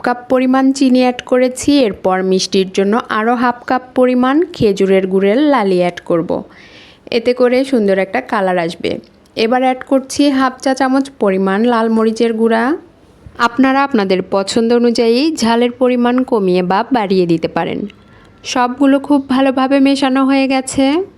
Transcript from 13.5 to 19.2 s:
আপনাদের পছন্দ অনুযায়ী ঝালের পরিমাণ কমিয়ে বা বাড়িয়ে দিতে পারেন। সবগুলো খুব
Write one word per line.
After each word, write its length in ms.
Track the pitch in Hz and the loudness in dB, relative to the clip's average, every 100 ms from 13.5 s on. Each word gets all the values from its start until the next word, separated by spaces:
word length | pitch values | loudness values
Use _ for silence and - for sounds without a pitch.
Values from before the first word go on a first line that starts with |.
| 247 262 269 | 2 2 2
আপনাদের 360 | 277 247 196 185 185 | 0 0 0 0 0
পছন্দ 380 | 196 196 240 226 | -2 -2 -2 0
অনুযায়ী 460 | 240 240 233 233 240 320 311 | 2 2 2 0 2 0 0
ঝালের 360 | 226 233 240 | 0 2 0
পরিমাণ 440 | 240 254 247 240 247 | 0 0 2 0 0
কমিয়ে 400 | 254 226 190 180 | 0 0 0 0
বা 160 | 180 190 233 | 0 -2 0
বাড়িয়ে 340 | 254 196 190 175 | -2 0 0 2
দিতে 240 | 165 - | 0 -2
পারেন। 300 | - 165 - 202 - - - - - | -4 -4 -6 -10 -14 -20 -20 -20 -18
সবগুলো 520 | - 254 247 262 277 277 | -6 -2 -2 0 2 2
খুব 200 | 277 285 | 2 -2